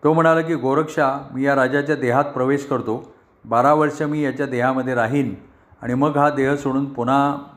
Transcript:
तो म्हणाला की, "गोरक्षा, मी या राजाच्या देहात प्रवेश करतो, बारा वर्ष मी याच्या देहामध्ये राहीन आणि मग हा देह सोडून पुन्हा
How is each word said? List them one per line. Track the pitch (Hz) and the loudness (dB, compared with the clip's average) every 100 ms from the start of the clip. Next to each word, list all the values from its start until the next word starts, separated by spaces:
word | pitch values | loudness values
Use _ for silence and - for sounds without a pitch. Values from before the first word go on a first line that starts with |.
तो | 147 | 2
म्हणाला | 160 165 165 | 4 4 4
की, | 165 | 0
"गोरक्षा, | 160 127 139 156 - 139 139 139 | -2 0 0 -2 0 0 0 -8
मी | 127 | -4
या | 139 | 0
राजाच्या | 139 127 143 143 147 | 2 2 0 0 -2
देहात | 127 123 | 2 2
प्रवेश | 143 127 127 143 139 | 0 -2 0 0 -2
करतो, | 131 110 113 - - _ _ | -4 -4 -6 -8 -20 _ _
बारा | - 117 131 | -4 2 4
वर्ष | 151 151 143 | 4 2 -2
मी | 151 151 | -4 -2
याच्या | 143 127 139 | -4 -4 -4
देहामध्ये | 123 123 131 127 | 0 0 0 -2
राहीन | 123 113 143 127 95 - _ _ _ | 0 0 0 -2 -6 -16 _ _ _
आणि | 120 | -4
मग | 123 147 143 | 0 0 2
हा | 147 | 2
देह | 139 135 | 2 0
सोडून | 139 139 131 139 | 0 -2 -2 -4
पुन्हा | 131 120 139 143 143 - | -4 0 2 0 -4 -10